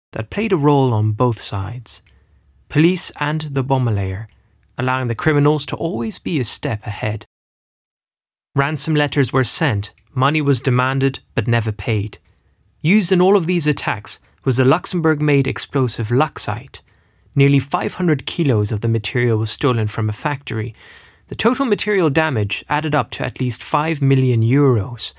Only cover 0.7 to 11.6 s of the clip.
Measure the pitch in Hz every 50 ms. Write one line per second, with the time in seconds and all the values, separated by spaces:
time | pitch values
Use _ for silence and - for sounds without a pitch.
0.7 | 147 139 135 127 113 107 107 107 107 107 127 123 113 - - - - 98 95 95
1.7 | 117 127 117 - - - _ _ _ _ _ _ _ _ _ _ _ _ _ _
2.7 | - 147 160 175 185 175 - - - - 147 147 156 156 156 151 139 139 127 135
3.7 | 139 131 127 117 107 101 98 95 95 98 110 - _ _ _ _ _ _ _ _
4.7 | _ - 127 127 127 131 127 120 113 - - 160 151 147 143 147 156 151 - -
5.7 | - - - 165 196 226 233 226 - - - 196 175 143 120 - - - - 143
6.7 | 113 107 - 107 104 - - 110 107 107 - _ _ _ _ _ _ _ _ _
7.7 | _ _ _ _ _ _ _ _ _ _ _ _ _ _ _ _ _ 139 139 147
8.7 | 156 147 - 160 156 147 147 139 - 147 135 - - 135 123 - - - 170 143
9.7 | 110 101 101 - - _ _ _ _ 131 127 139 156 160 147 139 135 117 - 131
10.7 | 120 123 127 131 139 135 131 139 139 - _ _ _ - 101 117 117 117